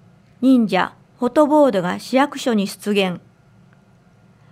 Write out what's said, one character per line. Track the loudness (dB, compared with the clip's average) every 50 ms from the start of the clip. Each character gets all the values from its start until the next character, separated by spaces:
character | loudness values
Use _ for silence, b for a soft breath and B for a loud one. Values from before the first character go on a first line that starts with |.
| _ _ _ _ _ _ _ _
忍 | 2 2 4 4 2 0
者 | 0 -2 -2 -4 -8 _ _ _ _ -8
フ | -6
ォ | -2
ト | 2 2 2
ボ | 4 4 4 4
ー | 4
ド | 2 0
が | -2 -4 -6 -8
市 | -6 -4 -2
役 | 0 0 -2 -4 -6
所 | -4 -4
に | -2 -2 -4
出 | -6 -8 -10 -8 -4
現。 | -2 0 -2 -2 -4 -8 -14 _ _ _ _ _ _ _ _ _ _ _ _ _ _ _ _ _ _ _ _ b b b b b